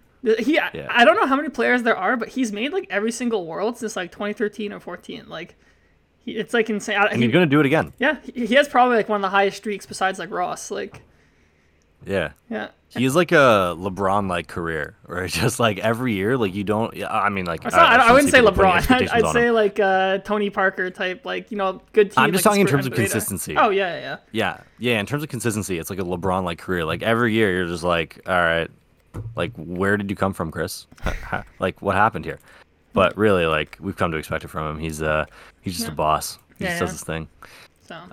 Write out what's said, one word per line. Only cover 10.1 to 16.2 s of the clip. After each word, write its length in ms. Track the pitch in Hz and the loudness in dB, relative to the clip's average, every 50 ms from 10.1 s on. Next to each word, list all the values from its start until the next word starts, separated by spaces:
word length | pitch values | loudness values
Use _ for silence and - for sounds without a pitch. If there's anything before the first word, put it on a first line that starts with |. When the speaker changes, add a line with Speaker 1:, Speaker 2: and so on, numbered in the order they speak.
| 190 190 | -2 -4
Speaker 1:
like, 100 | 170 180 | -8 -8
Ross. 400 | 185 175 180 165 151 - - - | -4 -4 -4 -4 -6 -10 -10 -10
Like, 320 | 202 196 - - - - - _ _ _ _ _ _ _ _ _ _ _ _ _ _ _ _ _ _ _ - | -8 -8 -8 -10 -14 -20 -20 _ _ _ _ _ _ _ _ _ _ _ _ _ _ _ _ _ _ _ -8
Speaker 2:
Yeah. 240 | - 98 95 80 73 - _ _ _ | -4 -2 -2 -2 -4 -8 _ _ _
Speaker 1:
yeah. 200 | 226 214 - - _ _ _ _ | -10 -10 -10 -12 _ _ _ _
Speaker 2:
He 140 | - 117 123 | -4 -2 -2
has, 100 | 131 131 | 2 2
like, 180 | 170 175 - | 2 2 4
a 420 | 175 156 139 127 110 101 92 87 85 80 | 4 6 6 8 6 6 4 0 -2 -4
LeBron-like 720 | 92 101 92 90 101 95 98 104 101 95 87 87 82 - | -6 -8 -4 -2 0 2 2 2 0 0 -2 -4 -4 -6
career, 480 | - 92 85 82 80 78 71 - - _ - | -8 -6 -6 -4 -4 -4 -6 -8 -12 _ -16
where 200 | - - 90 92 | -10 -8 -6 -6
it's 100 | 85 - | -4 -4
just, 260 | - 98 127 101 - | -2 -2 -2 0 2
like, 180 | 117 113 101 90 | 0 0 0 0
every 360 | 104 113 117 113 127 127 107 | -2 -2 -2 0 -2 -2 -2
year, 240 | 95 | 0